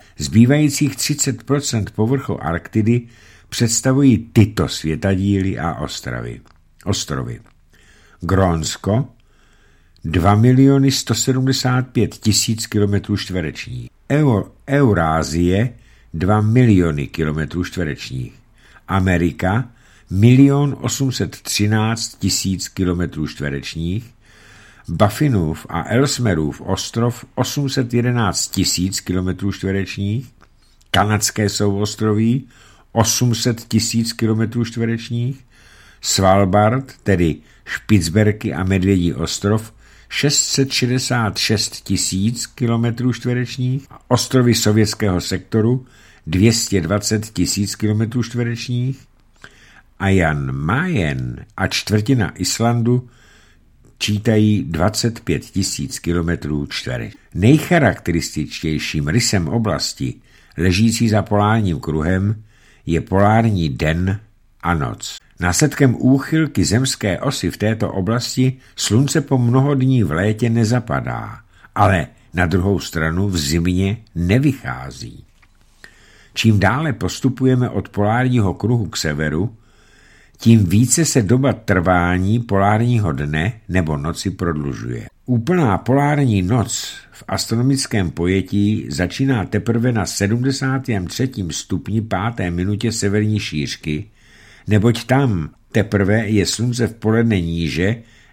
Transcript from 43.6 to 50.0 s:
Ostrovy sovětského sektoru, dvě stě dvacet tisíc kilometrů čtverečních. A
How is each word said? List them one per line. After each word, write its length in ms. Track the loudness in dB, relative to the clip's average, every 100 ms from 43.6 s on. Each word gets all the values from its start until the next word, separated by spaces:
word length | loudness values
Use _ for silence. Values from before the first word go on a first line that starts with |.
| -4 -4 -8 -12 -2
Ostrovy 460 | -2 2 4 4
sovětského 640 | 4 4 4 2 0 0 0
sektoru, 640 | -2 -6 -2 0 2 0 -4 _ -20 -16 -4
dvě 260 | 4 4
stě 280 | 4 0 0
dvacet 460 | 0 0 0 -2 -2
tisíc 480 | -4 -2 -2 -4
kilometrů 480 | -2 -2 0 -2 -2
čtverečních. 760 | -4 -4 -4 -6 -6 -4 -4 -6 -12 _ _ _ -20 _ -20 -20 _
A 100 | -4